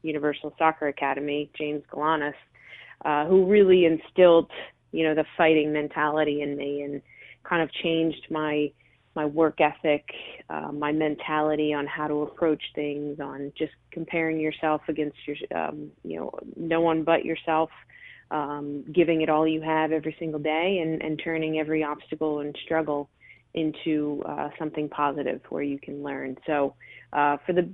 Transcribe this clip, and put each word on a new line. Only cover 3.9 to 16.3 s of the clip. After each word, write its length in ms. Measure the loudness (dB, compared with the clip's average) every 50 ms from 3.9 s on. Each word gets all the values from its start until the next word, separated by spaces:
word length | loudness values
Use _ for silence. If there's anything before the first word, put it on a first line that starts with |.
| 4 2 -2 -4 _ 8 8 10 10 8 6 2 -6 -14 -14 -16 _ _ _ _ -4
you 100 | 0 0
know, 100 | 2 2
the 120 | 2 0 -2 2
fighting 340 | 4 6 6 6 6 4 2
mentality 720 | 0 -2 -2 -2 -2 0 0 2 2 2 2 2 0 -2
in 160 | -2 -4 -4
me 240 | -4 -4 -6 -6 -6
and 220 | -6 -6 -8 -10 _ _ -20 -20 -20 -20 -20 _ _
kind 180 | -2 0 0
of 80 | 0 0 -4 -4 -2
changed 420 | 0 2 2 2 0 0 -4 -8 -6
my, 400 | -4 -2 -2 0 0 0 -2 -2 _ _ _ _ _ _ _ _ _
my 120 | -4 -4
work 340 | -2 2 2 2 2 4 4
ethic, 460 | 2 2 2 0 0 0 0 0 _ -10 -14 -14 -14 -14 -16 -18 -14 _
uh, 220 | -10 -8 -8 -8
my 220 | -6 -4 -2 0 0
mentality 800 | 0 0 -2 -2 -4 -6 -2 0 0 2 2 2 0 0 0 0
on 120 | -2 -4
how 220 | -6 -6 -6 -4
to 140 | -2 -2 -2
approach 420 | -2 -4 -4 0 0 0 2 0 -4 -10 -8
things, 460 | -6 -4 -4 -4 -6 -6 -8 -8 -8
on 320 | -8 -10 -8 -8 -10 -10 -6
just 160 | -6 -6 -6 -6 _ _ _
comparing 480 | -10 -10 -10 -4 -4 -2 -2 0 -2 -2
yourself 420 | -2 -4 -4 -2 0 0 0 0 -2
against 300 | -4 -4 -4 -4 -4 -6 -10 -10
your, 80 | -10 -10 -10 -8 -6 -4
um, 380 | -4 -4 -4 -6 -8 -12 -14 -16 _ _
you 120 | -10 -8
know, 140 | -8 -8 -8